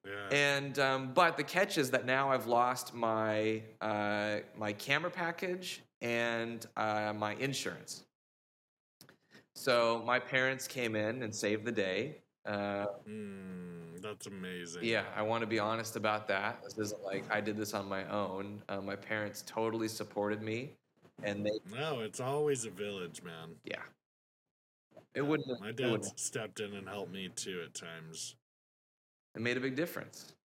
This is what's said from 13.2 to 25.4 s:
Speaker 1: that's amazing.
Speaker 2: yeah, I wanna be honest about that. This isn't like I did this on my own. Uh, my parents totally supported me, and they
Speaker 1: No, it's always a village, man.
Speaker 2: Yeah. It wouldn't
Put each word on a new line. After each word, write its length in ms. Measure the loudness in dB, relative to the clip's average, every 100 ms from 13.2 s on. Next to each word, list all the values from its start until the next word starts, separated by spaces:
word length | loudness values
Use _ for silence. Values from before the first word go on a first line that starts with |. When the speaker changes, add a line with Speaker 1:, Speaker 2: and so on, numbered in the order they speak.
| -8 -10 -10 -8 -8 -10 -12 -10
Speaker 1:
that's 260 | -10 -8 -10
amazing. 560 | -8 -8 -6 -8 -2
Speaker 2:
yeah, 200 | 2 2 2 0
I 60 |
wanna 240 | 2 2 2
be 120 | 2
honest 380 | 2 0 -2 0
about 320 | 2 2 2
that. 340 | 2 2 -4
This 160 | -10 -4
isn't 240 | -4 -2
like 220 | -4 -4 0
I 100 | 0
did 160 | 2 -2
this 180 | -2
on 120 | -2 -2
my 200 | -4 -2
own. 540 | -2 0 -2 -6 -8 -6
Uh, 120 | -4
my 160 | -4 -6
parents 460 | -2 -2 -2 -6 -6
totally 420 | 0 0 0 -2
supported 520 | -2 -6 0 0 0
me, 360 | -2 -4 -6 -14 _ _ -20 -6
and 220 | -4 0
they 60 | 0 -2 -4 -4
Speaker 1:
No, 240 | -2 -2
it's 200 | -4 -4
always 440 | 0 2 4 2
a 60 | 0
village, 520 | -4 -4 -4 -6 -8
man. 340 | -12 -12 -12 -12
Speaker 2:
Yeah. 180 | -8 -8 -8 _ _ _ _ _ _ _ _ _ _ -20 _
It 80 | 0
wouldn't 260 | 2 2